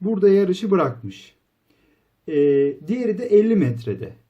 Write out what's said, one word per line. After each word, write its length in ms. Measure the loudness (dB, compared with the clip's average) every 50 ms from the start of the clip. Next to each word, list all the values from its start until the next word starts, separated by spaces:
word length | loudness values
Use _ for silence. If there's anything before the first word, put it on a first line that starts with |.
burada 280 | -6 -6 -2 2 2 4
yarışı 420 | 4 4 2 0 -2 -4 -2 -2
bırakmış. 680 | 0 0 0 -2 -4 -8 -12 -16 -16 -18 -20 -20 _ _ _ _ _ _ _ _ _ _ _ _ _ _ _ _ _ _ _ -6
Ee, 60 | -2 0 2 2 2 2 0 0 -2 -6 -8
diğeri 320 | -6 -6 -4 -4 -4 -4 -4
de 80 | -2
elli 300 | 2 4 4 4 4 2
metrede. 600 | 2 2 0 -2 -4 -8 -8 -10 -8 -10 -14 -16 -18 _ _